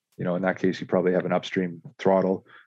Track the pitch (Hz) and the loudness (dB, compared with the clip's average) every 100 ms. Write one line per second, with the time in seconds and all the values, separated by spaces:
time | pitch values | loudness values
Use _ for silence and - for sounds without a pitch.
0 | _ - 90 90 92 90 92 87 90 92 | _ -8 -4 -2 -2 0 0 -2 -2 0
1 | 90 90 87 90 - 95 90 82 - - | 2 2 0 -2 -2 -4 -4 -6 -16 -4
2 | 95 95 92 92 - - | 2 4 4 0 -6 -20